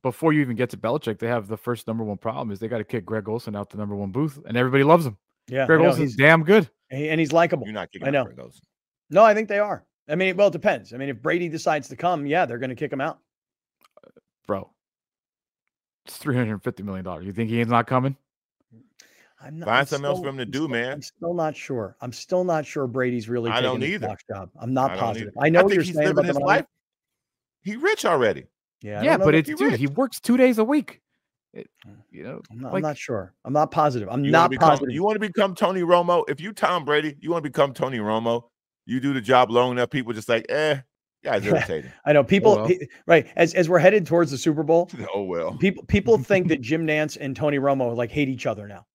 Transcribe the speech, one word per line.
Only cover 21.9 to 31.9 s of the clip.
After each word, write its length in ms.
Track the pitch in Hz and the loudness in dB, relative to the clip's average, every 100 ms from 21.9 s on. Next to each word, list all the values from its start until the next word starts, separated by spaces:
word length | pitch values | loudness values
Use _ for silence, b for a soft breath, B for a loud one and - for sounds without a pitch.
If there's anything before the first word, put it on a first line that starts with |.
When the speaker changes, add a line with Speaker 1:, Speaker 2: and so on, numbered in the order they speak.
| _ | _
Speaker 2:
I'm 100 | 123 | -14
still 320 | 117 - 180 | -14 -4 -2
not 220 | 185 160 139 | 0 -2 -4
sure 220 | 151 131 | -6 -4
Brady's 420 | 127 127 123 107 | -2 -2 -2 -4
really 200 | 120 117 | -4 -2
Speaker 3:
I 40 | 113 | -2
Speaker 2:
taking 80 | |
Speaker 3:
don't 160 | 131 127 | -2 -2
Speaker 2:
this 80 | 139 | -4
Speaker 3:
either. 180 | 196 - | -4 -8
Speaker 2:
Fox 160 | 101 - | -10 -12
job. 200 | 98 92 - | -14 -14 -12
I'm 140 | 117 | -4
not 180 | 131 135 | 0 0
Speaker 3:
I 40 | 90 | -2
don't 40 | |
Speaker 2:
positive. 300 | 117 110 107 - | -4 -4 -10 0
Speaker 3:
either. 100 | 147 | 4
Speaker 2:
I 40 | |
know 100 | 165 | 6
Speaker 3:
I 40 | |
Speaker 2:
what 60 | 196 | 6
Speaker 3:
think 60 | 190 | 2
Speaker 2:
you're 80 | |
Speaker 3:
he's 120 | 170 156 | 0 0
Speaker 2:
saying 120 | 147 | 2
Speaker 3:
living 40 | |
Speaker 2:
about 80 | 147 | 2
the 40 | 139 | 0
Speaker 3:
his 80 | 139 | 0
Speaker 2:
money. 60 | 156 | 2
Speaker 3:
life. 200 | 220 - _ _ _ _ _ _ _ _ _ | 0 0 _ _ _ _ _ _ _ _ _
He 140 | 185 220 | -12 -4
rich 300 | 359 427 - | -2 0 0
already. 400 | 156 113 76 64 _ _ _ | 2 2 0 -10 _ _ _
Speaker 2:
Yeah, 180 | 107 104 | -12 -2
I 40 | |
Speaker 1:
Yeah, 60 | 269 | 2
Speaker 2:
don't 80 | 269 | 4
know 60 | 190 | 6
Speaker 1:
but 60 | |
Speaker 2:
that 60 | 151 | 4
Speaker 1:
it's, 100 | 160 | 2
Speaker 3:
He 60 | 311 | 0
Speaker 1:
dude, 160 | 381 | 0
Speaker 3:
rich. 80 | 120 | 2
Speaker 1:
he 80 | 139 | -2
works 320 | 151 262 - | 0 -2 -2
two 160 | - 247 | 0 6
days 200 | 254 220 | 6 4
a 60 | |
week. 380 | 220 294 - - _ _ _ _ _ | 2 0 -2 -16 _ _ _ _ _
It, 160 | - - _ | -20 -20 _
Speaker 2:
Mm. 80 | - | -20